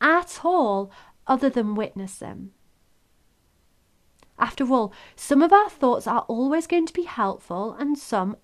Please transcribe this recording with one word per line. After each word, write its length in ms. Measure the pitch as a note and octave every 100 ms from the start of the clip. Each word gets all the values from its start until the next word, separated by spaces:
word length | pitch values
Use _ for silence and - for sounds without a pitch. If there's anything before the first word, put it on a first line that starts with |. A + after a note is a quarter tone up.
at 380 | - E4+ F4 -
all 460 | E4+ F4+ A#3+ G3 G3 - - _ -
other 220 | B3+ C#4
than 260 | B3 G#3
witness 440 | G#3+ A3 - F#3+ -
them. 340 | - G3 F#3+ _ _ _ _ _ _ _ _ _ _ _ _ _ _ _ _ _ _ -
After 320 | A3+ - B3+
all, 220 | C4 G#3 - - -
some 240 | - C#4
of 100 | D#4+
our 200 | G4+ G#4
thoughts 360 | - B3+ A#3+ -
are 200 | A#3 -
always 380 | A3+ C4+ D#4 D#4+
going 180 | F4
to 80 | E4
be 120 | -
helpful 680 | E4+ - G3 - - F3 G#3+
and 240 | - C#4+ C#4+
some 400 | - G#3+ F#3 -